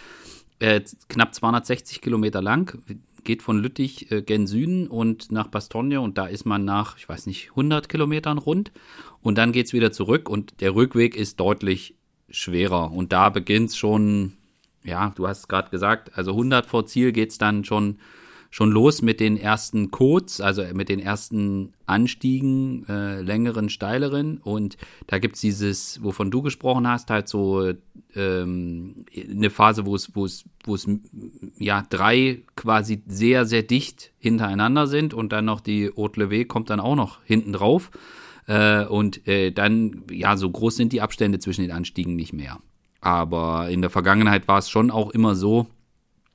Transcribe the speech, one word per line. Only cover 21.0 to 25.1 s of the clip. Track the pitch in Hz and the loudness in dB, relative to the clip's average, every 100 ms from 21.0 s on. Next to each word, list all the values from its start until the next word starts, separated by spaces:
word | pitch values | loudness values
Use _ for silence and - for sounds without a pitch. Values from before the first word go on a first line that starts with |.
| 98 104 - 107 101 98 98 _ - | -2 -4 -4 -2 0 -2 -6 _ -2
Anstiegen, | 98 123 - 131 131 135 131 135 123 110 | 2 2 0 -2 0 0 0 -2 -6 -6
äh, | 101 101 98 | -6 -6 -6
längeren, | 92 107 120 113 104 | -2 0 0 0 -4
steileren. | - 101 123 139 143 151 156 | -4 -4 -2 0 -2 -4 -6
Und | - 107 101 - - - | -4 -4 -4 -8 -20 -16
da | - | -4